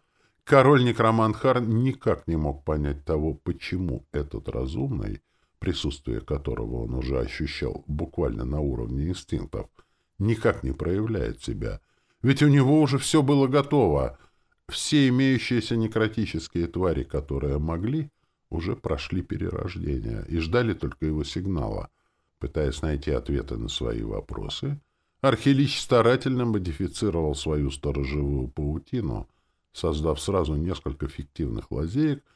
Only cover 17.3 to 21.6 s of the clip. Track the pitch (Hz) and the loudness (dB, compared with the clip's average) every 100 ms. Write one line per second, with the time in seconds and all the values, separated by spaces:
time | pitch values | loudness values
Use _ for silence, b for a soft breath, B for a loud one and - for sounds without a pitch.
17.3 | 69 71 71 80 82 107 156 151 _ _ | -4 -2 -2 -2 -2 -2 -2 -6 _ _
18.3 | _ - 82 85 - - 76 - 95 - | _ -10 -6 -4 -4 -4 -4 -2 -4 -4
19.3 | 92 87 87 - - 82 71 107 110 - | -6 -4 -4 -6 -6 -4 -4 -4 -6 -4
20.3 | 82 80 123 117 - 73 - 78 76 73 | -4 0 0 0 -2 -4 -4 -4 -2 -4
21.3 | - 95 85 | -6 -4 -4